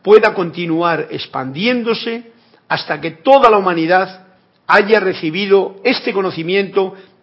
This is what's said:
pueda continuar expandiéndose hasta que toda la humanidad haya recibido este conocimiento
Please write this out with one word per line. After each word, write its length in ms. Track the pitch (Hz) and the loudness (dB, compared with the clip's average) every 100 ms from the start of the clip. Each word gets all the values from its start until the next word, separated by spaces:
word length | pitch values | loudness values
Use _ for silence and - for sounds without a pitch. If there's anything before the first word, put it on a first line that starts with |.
pueda 320 | 196 214 214 | 6 6 6
continuar 760 | - 175 175 170 160 170 156 - | 0 -6 -6 -4 -2 0 -2 -6
expandiéndose 1200 | 147 - 135 131 139 233 247 226 220 233 233 233 _ _ _ - | -10 -10 -10 -8 -4 -2 -2 -2 -4 -6 -10 -12 _ _ _ -8
hasta 320 | 160 - 151 | -8 -6 -6
que 120 | 165 | -8
toda 380 | 156 269 269 240 | -4 4 6 6
la 80 | 214 | 4
humanidad 720 | 190 170 160 185 185 - _ _ _ _ - | 0 -2 0 0 0 -8 _ _ _ _ 0
haya 320 | 190 202 214 | 2 4 2
recibido 800 | 190 - 160 175 202 196 190 - 247 | 0 -4 -6 -4 2 2 2 -4 -2
este 260 | - - | -2 -4
conocimiento 840 | 196 190 151 165 196 190 196 190 185 - _ | -4 -4 -4 -4 -2 -2 -2 -4 -6 -20 _